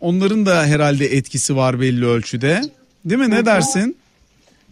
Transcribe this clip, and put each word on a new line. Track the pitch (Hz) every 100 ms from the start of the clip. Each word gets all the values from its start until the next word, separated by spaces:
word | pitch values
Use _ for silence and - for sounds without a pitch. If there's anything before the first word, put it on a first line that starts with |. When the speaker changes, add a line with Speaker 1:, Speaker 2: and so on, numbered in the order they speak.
Speaker 1:
Onların | 170 180 196 214 196
da | 175 147
herhalde | 147 147 139 139
etkisi | 135 - 131 - 135
var | 127 127
belli | 131 123 120
ölçüde. | 117 113 123 135 185 294 - _ _
Değil | 160 240
mi? | 262
Ne |
Speaker 2:
Hı | 220
hı. | 226
Speaker 1:
dersin? | 202 160 185 226 - _ _ _ _ _ _ _